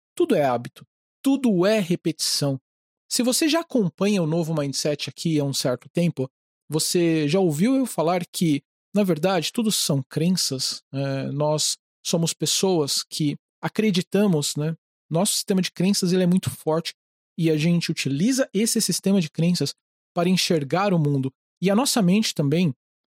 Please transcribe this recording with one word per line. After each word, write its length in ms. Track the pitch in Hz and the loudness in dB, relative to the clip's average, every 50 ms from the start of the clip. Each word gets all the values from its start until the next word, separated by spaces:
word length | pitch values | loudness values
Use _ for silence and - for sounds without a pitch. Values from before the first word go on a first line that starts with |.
| _ _ _ | _ _ _
Tudo 220 | - 175 - 214 | -2 0 2 4
é 80 | 151 143 | 4 4
hábito. 420 | 131 120 120 120 - - - - - _ _ _ _ _ _ - | 2 0 -2 -4 -8 -16 -20 -20 -20 _ _ _ _ _ _ 0
Tudo 420 | 269 277 277 262 233 190 170 180 | 0 0 2 2 2 2 4 4
é 140 | 208 220 214 | 4 2 2
repetição. 800 | 170 165 175 - - 165 151 - - - - - 147 139 135 135 - _ _ _ _ _ _ _ _ - | 0 0 -2 -2 -2 -4 -4 -2 -4 -4 -2 -2 0 -2 -2 -4 -8 _ _ _ _ _ _ _ _ -4
Se 140 | - - 233 | -2 0 0
você 240 | 254 240 - 330 | 0 2 2 2
já 140 | 294 302 330 | 2 0 0
acompanha 600 | 339 - - 247 190 165 - - 190 208 208 185 | -2 0 0 0 0 0 -2 -2 0 0 2 0
o 60 | 165 | 0
Novo 260 | 151 165 175 160 156 165 | 0 0 -2 -2 -2 -2
Mindset 560 | 151 143 139 135 - - 151 147 - - 135 | -2 -2 -4 -4 -4 -2 -2 -4 -4 -6 -10
aqui 300 | - - - 165 156 147 | -10 -6 -2 0 0 0
há 40 | 139 | 0
um 80 | 139 131 | 0 -2
certo 340 | - - 131 123 - - - | -2 -2 -2 -2 -4 -6 -6
tempo, 400 | - 170 175 165 - - 131 - _ _ _ _ _ _ _ - | -2 0 0 0 0 -2 -6 -6 _ _ _ _ _ _ _ -4
você 580 | 147 156 - - - 180 170 165 160 160 147 143 | -4 -2 -2 0 0 2 2 2 2 2 2 2
já 100 | 170 196 | 2 2
ouviu 360 | 185 165 143 147 202 254 269 | 2 2 2 2 2 2 2
eu 100 | 269 254 | 2 0
falar 400 | - - 170 156 170 185 180 175 | -2 -2 -2 0 0 0 -2 -4
que, 360 | - - - 180 160 143 143 - _ _ _ _ _ - | -6 -4 0 0 2 2 0 -2 _ _ _ _ _ -2
na 100 | 208 208 | 0 0
verdade, 500 | 185 160 147 170 190 196 170 151 - - | 2 0 0 0 0 0 0 -2 -2 -4
tudo 180 | 247 220 220 | -2 -2 0
são 320 | - - - - 147 139 - - | 0 0 0 0 -2 -2 -4 -4
crenças. 760 | - 147 160 180 185 - - - 135 131 - - - - - _ 135 | -4 -2 0 0 0 0 -2 -4 -4 -4 -6 -6 -6 -10 -14 _ -8
É, 380 | 135 139 139 135 135 135 135 | -6 -4 -4 -4 -4 -6 -6
nós 460 | 139 143 151 151 156 151 - - - - _ _ _ _ - | -4 -2 0 0 0 0 -2 -2 -4 -6 _ _ _ _ -4
somos 280 | - 185 165 170 156 - | -2 -2 0 0 -2 -2
pessoas 680 | - 160 - - - 196 190 185 160 139 139 - - - | -4 -4 -2 0 0 0 2 2 2 0 0 -2 -4 -6
que 340 | - - - 151 143 151 - _ _ _ _ | -6 -4 -2 -2 -2 -2 -4 _ _ _ _
acreditamos, 960 | 160 160 - 220 214 220 170 185 - - - 196 208 202 165 147 143 - - | -8 -4 -2 0 0 0 0 0 -2 0 0 0 2 2 2 0 0 -2 -4
né? 180 | 151 151 160 160 - _ _ _ _ _ _ | -4 -4 -4 -6 -8 _ _ _ _ _ _
Nosso 240 | 151 165 208 - - | -2 0 0 0 -2
sistema 280 | - - - 190 185 | -4 -2 0 0 0
de 100 | 175 - | 0 -2
crenças, 400 | - - 175 196 202 - 190 170 | -2 0 0 0 2 0 0 0
ele 120 | 185 185 180 | 2 2 2
é 40 | |
muito 220 | 175 185 185 - - | 2 2 2 0 -4
forte 440 | - - - 156 156 170 - - - _ _ _ _ _ _ _ _ | -8 -4 -2 -2 -2 -2 -2 -6 -12 _ _ _ _ _ _ _ _
e 120 | - 160 160 | -2 0 2
a 60 | 156 | 2
gente 360 | 151 156 175 175 165 - - | 2 2 2 2 0 0 -2
utiliza 580 | 156 - - 131 139 143 196 254 262 240 - - - | -4 -4 -4 -2 -2 0 0 0 2 0 -2 -2 -2
esse 280 | 196 226 - - 220 | -2 0 0 0 0
sistema 400 | - - 170 - - 190 196 196 | 0 0 -2 -2 0 0 2 2
de 80 | 156 - | 0 -2
crenças 440 | - - 165 175 175 - 143 - - - _ _ _ _ _ _ _ | -2 0 0 0 0 0 -2 -4 -6 -10 _ _ _ _ _ _ _
para 160 | 175 170 180 | -2 0 2
enxergar 640 | 185 175 - - 175 151 143 127 165 180 202 208 180 | 2 2 2 0 0 0 0 -2 0 0 2 2 2
o 60 | 165 | 2
mundo. 340 | 147 147 143 135 131 131 - _ _ _ _ _ | 2 2 0 0 -2 -4 -8 _ _ _ _ _
E 80 | 175 196 | 0 0
a 60 | 202 | 2
nossa 260 | 226 277 - - 254 | 2 0 0 0 2
mente 340 | 185 175 190 220 220 - - | 2 4 4 2 0 0 -2
também, 380 | - 147 139 151 175 185 143 - - _ _ _ _ _ _ | -2 0 2 2 2 2 0 -2 -4 _ _ _ _ _ _